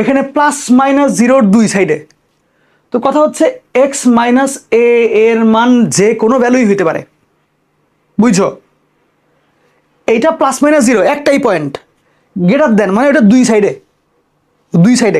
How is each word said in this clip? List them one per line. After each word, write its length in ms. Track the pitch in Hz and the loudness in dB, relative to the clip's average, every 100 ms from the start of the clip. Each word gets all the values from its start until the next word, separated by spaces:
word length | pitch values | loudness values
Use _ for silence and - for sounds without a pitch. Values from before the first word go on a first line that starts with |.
এখানে 180 | 220 269 277 | 0 -2 -2
প্লাস 240 | 294 294 - - 247 | -2 -2 -2 0 0
মাইনাস 320 | 269 277 277 180 | 2 0 0 0
জিরোর 220 | 240 269 202 | 2 2 2
দুই 120 | 220 214 | 2 0
সাইডে। 240 | 196 170 151 - _ _ _ _ _ _ _ _ | 0 -2 -4 -8 _ _ _ _ _ _ _ _
তো 40 | 339 277 | -4 -2
কথা 140 | 294 | 0
হচ্ছে 200 | 302 - 320 508 _ 247 | -2 0 -4 -4 _ -2
এক্স 160 | 277 277 254 226 | -2 0 0 0
মাইনাস 340 | 240 247 277 - - 226 | 0 0 -2 -6 -4 0
এ 40 | 240 233 233 214 226 | 2 2 0 0 0
এর 120 | 226 226 | 2 0
মান 160 | 220 247 247 190 147 | 2 2 0 0 0
যে 100 | 208 226 | 0 0
কোনো 140 | 220 262 | -2 0
ভ্যালুই 220 | 240 254 220 | 0 0 0
হইতে 140 | 196 165 | 0 -2
পারে, 120 | - - _ _ _ _ _ _ _ _ _ _ - | -4 -10 _ _ _ _ _ _ _ _ _ _ -2
বুঝছো? 300 | 240 185 185 - _ _ _ _ _ _ _ _ _ _ _ _ _ _ - | 0 2 -2 -6 _ _ _ _ _ _ _ _ _ _ _ _ _ _ -4
এইটা 220 | 226 320 320 | 0 0 0
প্লাস 180 | 285 262 | -4 0
মাইনাস 200 | 294 302 233 | 0 2 2
জিরো 120 | 226 180 | 2 0
একটাই 240 | 285 285 277 233 | -2 -2 0 0
পয়েন্ট, 260 | 175 143 - _ _ _ _ _ 190 | -2 -6 -12 _ _ _ _ _ -4
greater 340 | 175 277 294 208 | -2 0 0 0
than 120 | 196 202 | 0 0
মানে 100 | 285 | 0
ওটা 120 | 294 208 | 2 2
দুই 100 | 254 240 | 2 2
সাইডে, 220 | 214 196 131 _ _ _ _ _ _ _ _ _ | 0 0 -4 _ _ _ _ _ _ _ _ _
দুই 220 | 175 190 247 | 0 2 2
সাইডে, 180 | 220 165 | 0 -2